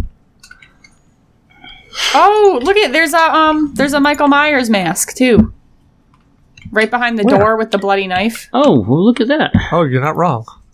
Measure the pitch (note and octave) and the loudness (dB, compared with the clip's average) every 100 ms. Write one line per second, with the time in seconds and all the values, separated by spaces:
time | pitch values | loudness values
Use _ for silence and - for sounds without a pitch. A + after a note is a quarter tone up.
0 | - - _ _ - - - _ _ _ | -2 -10 _ _ -20 -20 -20 _ _ _
1 | _ _ _ _ _ _ - - - - | _ _ _ _ _ _ -20 -20 -18 -10
2 | - C#4 F4+ G#4+ G#4 D4 C#4 G4+ G#4+ C#4 | -2 2 2 4 2 2 0 0 0 0
3 | E4 E4 D#4+ D4 D#4 D#4 D4+ - C#4 C#4+ | 0 2 2 2 2 0 -2 -2 -2 0
4 | C#4+ D4 C#4+ C#4+ D4+ C#4+ A#3 G3+ F3 F3+ | 0 0 2 2 2 0 0 0 -2 -4
5 | - - B3+ G#3+ - - _ _ _ _ | -6 -2 2 2 2 -2 _ _ _ _
6 | _ _ _ _ _ _ - G#3 A3 A#3+ | _ _ _ _ _ _ -8 -2 -2 -2
7 | A#3+ A#3 G#3 G3 G#3 A3 A3+ G3 G3 G3 | -2 -2 2 2 2 0 -2 -4 -2 -2
8 | F#3+ F#3 G#3+ A3+ - A#3+ C#4+ D3 G2+ C#3 | -2 -2 -4 -6 -6 0 2 2 2 0
9 | G#3 A#3 A3+ D4+ F3+ - - D#3+ D#3 B2+ | 2 0 0 0 0 -2 -2 -2 0 -2
10 | C#3+ D#3 F3 A#2+ A2+ - _ | -2 -2 -2 -4 -8 -20 _